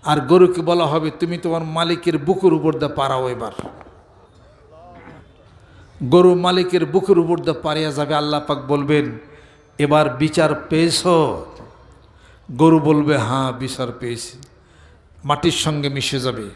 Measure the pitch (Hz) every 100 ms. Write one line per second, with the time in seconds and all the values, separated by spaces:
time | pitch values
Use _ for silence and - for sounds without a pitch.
0 | - 147 131 180 180 175 160 175 156 156
1 | 156 151 170 170 175 165 160 160 170 170
2 | 175 - 139 190 190 160 151 147 147 -
3 | 135 131 127 117 110 - - - - -
4 | _ _ _ _ - _ - 160 175 170
5 | - - - _ _ - - - - -
6 | 123 175 180 180 175 180 180 180 151 180
7 | 190 175 165 170 170 156 151 151 156 139
8 | 143 151 147 147 147 139 131 143 139 151
9 | 123 113 - - - - _ - 143 151
10 | 147 127 156 170 156 151 - 160 170 165
11 | 180 170 139 85 - - - - - -
12 | - _ - - - 123 160 160 147 151
13 | 151 143 110 135 131 123 127 - 123 120
14 | 120 117 - - - _ _ _ - _
15 | _ - 143 143 165 - 160 147 139 139
16 | - 139 127 113 101